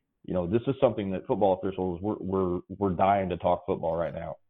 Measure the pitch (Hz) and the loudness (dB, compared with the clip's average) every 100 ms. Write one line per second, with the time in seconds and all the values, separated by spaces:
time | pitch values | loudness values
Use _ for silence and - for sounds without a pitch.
0 | _ _ - 90 87 117 135 131 123 107 | _ _ -4 -2 0 0 0 2 2 2
1 | 98 95 - 107 98 92 98 92 92 85 | -2 -4 -2 2 4 2 0 -2 -2 -2
2 | 104 104 92 95 92 90 - 95 101 85 | -4 -4 -2 0 0 -2 -6 -2 0 2
3 | 98 101 92 85 87 87 - 78 82 82 | 4 4 2 0 0 0 0 -2 -2 -2
4 | 80 82 82 - | -2 -6 -10 -12